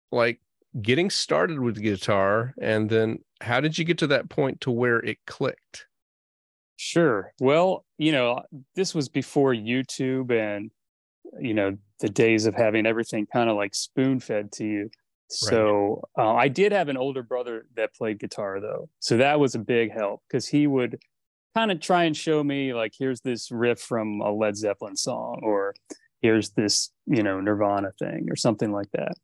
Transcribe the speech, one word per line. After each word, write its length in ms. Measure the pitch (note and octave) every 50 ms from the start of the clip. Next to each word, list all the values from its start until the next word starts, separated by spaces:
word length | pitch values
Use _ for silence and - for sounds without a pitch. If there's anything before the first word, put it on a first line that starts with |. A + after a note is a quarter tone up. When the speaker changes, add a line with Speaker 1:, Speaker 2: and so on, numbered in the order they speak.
| _ _ -
Speaker 1:
like, 280 | B2 A#2 A#2+ A#2 - _ _ _ _ _ _ - C#3+ G2+
getting 280 | G#2 B2 C#3+ F3+ G3+
started 500 | - - - - D3+ D3+ E3+ F#3 E3 C#3+
with 200 | B2+ A#2+ G#2+ G#2+ G#2
guitar, 720 | A2 G2+ F#2+ - - G#2+ G2 F#2+ G2 G#2 A2 A#2 C3 - -
and 300 | - A2+ A2 G#2+ G#2+ G#2+
then 340 | A2+ A2 A2 A2 A2+ - - _ _ -
how 200 | - A#2+ A#2+ B2+
did 180 | C#3+ D#3 D#3 -
you 60 | E3
get 140 | E3 E3+ E3
to 80 | E3+ C#3
that 200 | C#3+ B2 - -
point 320 | - - C#3+ C3+ - - -
to 80 | C3+
where 280 | A#2+ A2+ B2 B2 A#2 A2+
it 180 | A2+ A2+ G#2 - _
clicked? 600 | - - - C3+ C3 - - _ _ - - - _ _ _ _ _ _ _ _ _ _ _ _ _ _ _ _ _ _
Speaker 2:
Sure. 560 | - - - - E3+ E3+ D3 A#2 G2+ F#2 - - -
Well, 460 | C3 B2+ C#3+ D#3+ F3 F#3+ F#3 - - _ _ -
you 140 | D3+ D#3 D#3
know, 300 | C3+ B2 A#2+ A#2+ C3 - - - C3+ B2+ _ -
this 200 | - F#3+ F#3 -
was 140 | E3+ C#3 B2
before 460 | - C#3 B2 - - D3+ C#3 C3+ B2+
YouTube 760 | A2+ G#2 A2 B2 C3 C3 - - - C3+ C3 C3 C3 C3 B2
and, 400 | B2 A2+ A2 G#2 G#2 G#2 G#2 A2 - _ _ _ _ _ _ _ _ _ - - - -
you 140 | - B2 G#2+
know, 240 | G#2+ G2 G2 G2 G#2 _ _ _ -
the 80 | - G#2+
days 360 | G2 - A#2+ A2+ A2+ A2 G#2+
of 80 | A2+ F#2+
having 320 | - A#2 G#2+ G#2+ A2 G#2+
everything 400 | A2 A2+ A2+ A#2 - - A2+ G#2 - -
kinda, 220 | B2+ A#2+ A#2 A2
like, 200 | G#2 G#2 G2+ -
spoon-fed 760 | - - - - C#3 C3 C3+ C3+ C3 - - A#2 G#2 G#2 G#2 -
to 140 | - A2+
you. 240 | G#2+ G#2+ G#2 G2+ A2+ - _ _ _ _ _ _ - - -
Speaker 1:
Right. 260 | - - B2 A2+ A2
Speaker 2:
So, 360 | G#2+ G#2 G2+ G2+ G2+ A2+ - - - - -
uh, 160 | A#2+ A2 A2+
I 140 | A#2+ B2 D3
did 240 | B2+ C3 G3 G#3 G3+
have 160 | G3+ E3+ C#3+
an 80 | C3+ C3
older 240 | C3 C#3 C3+ C3 B2
brother 440 | A2 B2+ B2 B2 B2 A#2 A2+ A2+ _ B2
that 180 | A2+ A2 G#2+ _
played 260 | - A#2+ A2 G#2+ G#2
guitar, 400 | - G2+ - - G#2+ G2 F#2+ G2
though. 300 | G2 - - - - - _ _
So 160 | - - A#2 A2+
that 220 | C3 C#3 D3 D3+
was 140 | C#3+ B2+ -
a 60 | A#2+
big 320 | G#2+ - B2 A#2 A#2 G#2+ A2
help, 300 | A2+ G#2+ G2+ G#2+ - _ _
'cause 180 | - C3 A#2 -
he 180 | - D3 D3
would 340 | D3 C3+ C3 B2 A#2 A#2 - _ _ _ _ _ _ _ _ _ _ -
kinda 200 | G3 A3+ G#3 F#3+
try 280 | D#3 - - F#3 F3 E3+
and 120 | E3 D3+
show 280 | - - E3 D#3 D3+ D3
me, 300 | C#3+ C#3 C#3 C#3 C3+ B2
like, 200 | A#2 A2 A2+ - -
"Here's 240 | C#3 C3 B2+ A#2 -
this 280 | C3 B2 A2 - - B2
riff 280 | A#2 A#2 A#2+ A#2 -
from 400 | - - B2+ A2+ A2 A2 G#2 G#2 A2
a 100 | G#2+ G#2
Led 240 | G#2+ A2 G#2+ G#2
Zeppelin 400 | G2 G#2+ G#2 G2+ - A2+ G#2 F#2+
song," 440 | - - C3+ B2 A#2 A#2 A#2+ A#2+ - -
or, 320 | A2 G#2 G2+ G2 G2+ - _ _ - - - _ _ _ _ -
"Here's 300 | A#2 A2 A2 G#2 - -
this, 400 | - A2 G#2 - - - - _ _ -
you 160 | - D3+ A#2 G#2
know, 180 | G2+ F#2+ F#2+
Nirvana 520 | F#2+ G#2 G#2 G2+ G#2 G2+ G2+ G2+ G2 F#2+ - -
thing," 300 | - - - - - -
or 60 | -
something 360 | - - B2+ G#2+ G#2+ B2 G#2+ G2+
like 180 | G2+ G2+ - -
that. 220 | - - - F3+ -